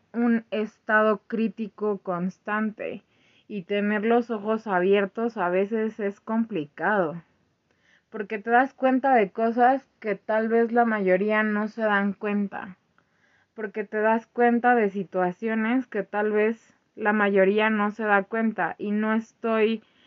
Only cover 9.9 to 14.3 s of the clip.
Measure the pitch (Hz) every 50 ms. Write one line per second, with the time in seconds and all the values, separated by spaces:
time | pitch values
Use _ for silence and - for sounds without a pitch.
9.9 | _ _ - 214 190 - _ - 214 220 220 220 226 233 233 220 226 240 233 226
10.9 | 220 214 196 185 185 185 202 214 214 214 214 214 208 208 214 214 - 233 220 214
11.9 | 202 196 202 202 190 - 214 208 202 208 202 190 - - - 196 185 _ _ _
12.9 | _ _ _ _ _ _ _ _ _ _ _ _ _ 226 214 202 - 220 208 -
13.9 | 220 214 214 220 220 233 226 _